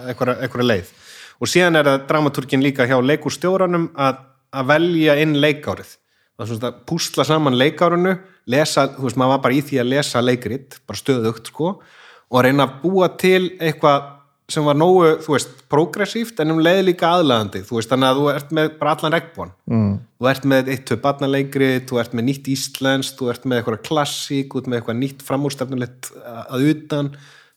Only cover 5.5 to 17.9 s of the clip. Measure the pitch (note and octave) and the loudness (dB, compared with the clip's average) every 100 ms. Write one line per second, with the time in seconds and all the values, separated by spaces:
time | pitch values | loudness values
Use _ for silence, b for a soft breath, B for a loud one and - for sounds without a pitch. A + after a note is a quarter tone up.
5.5 | D3 A2+ F#2 - - _ _ _ - A2 | 0 -4 -8 -10 -20 _ _ _ -12 -8
6.5 | A2+ - - - E3 - - C3+ D#3 D3 | -6 -8 -8 -6 -6 -4 -2 2 2 2
7.5 | B2 C#3+ - E3+ F3 F#3 F#3 b b - | 4 2 2 0 2 0 -2 b b -2
8.5 | C3+ D3+ D#3 C3+ - C3 C3 C3 C3+ C3 | 0 2 2 0 -2 -4 0 2 2 2
9.5 | C#3 C#3 C3 A#2+ C#3 C#3+ B2 B2 B2+ G#2 | 0 -2 -2 0 0 -2 0 0 0 -2
10.5 | C3+ - - - G#2 - B2+ A2+ A2 - | -8 -12 -20 -14 -8 -2 0 0 -4 -10
11.5 | - E3+ G3+ b b b b b B2 B2+ | -6 -4 -6 b b b b b 2 4
12.5 | C#3+ C3+ - F3+ F#3+ F3 - F#3 F#3 F3+ | 4 0 0 0 2 2 2 2 2 0
13.5 | - E3 D3 D3+ C#3 - - _ _ - | -4 -4 2 4 4 0 -20 _ _ -8
14.5 | D#3 D3 C#3+ F3 F#3 D#3+ D#3+ D#3 C3+ - | -2 0 4 4 6 6 4 0 -2 -2
15.5 | - - D3 E3 G#3 G3 A3+ A3+ - D#3 | -12 -2 0 0 -2 -4 -4 -8 -4 -2
16.5 | D#3+ E3 F#3+ F#3+ F3 E3 F3+ D3+ A2+ G2+ | 2 4 4 2 2 2 2 4 2 0
17.5 | G2 G2+ A#2 G#2+ | -8 -6 -4 0